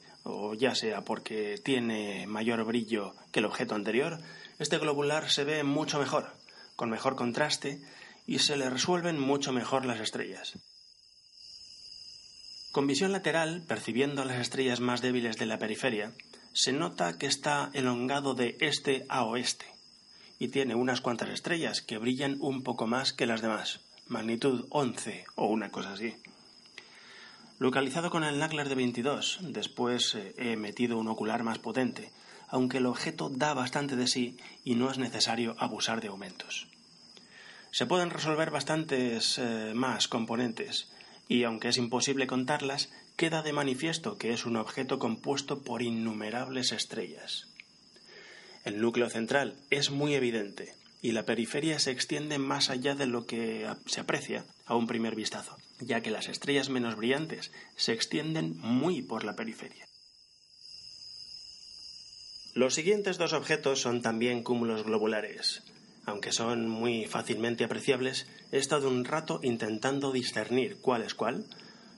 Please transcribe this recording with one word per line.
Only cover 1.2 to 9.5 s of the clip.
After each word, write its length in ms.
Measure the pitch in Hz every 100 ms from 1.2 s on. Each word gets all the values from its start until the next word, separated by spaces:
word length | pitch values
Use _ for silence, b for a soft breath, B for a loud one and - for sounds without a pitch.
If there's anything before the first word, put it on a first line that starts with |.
| - 107 104 101
tiene 640 | - 127 117 110 104 95 95
mayor 360 | 107 113 117
brillo 500 | 113 120 107 110 98 B B
que 60 | 135
el 80 | 107
objeto 280 | - 117
anterior, 440 | 107 101 113 160 165 B B B -
este 180 | - 160
globular 540 | 151 147 143 151 151
se 140 | -
ve 200 | 143 156
mucho 340 | 143 139 147 147
mejor, 380 | 131 147 - - B B B -
con 140 | 117
mejor 260 | 110 131 135
contraste, 640 | 120 120 147 - 143 139 B B B B -
y 140 | 139
se 180 | - 143
le 100 | 131
resuelven 500 | 127 180 180 170 156
mucho 320 | 135 143 143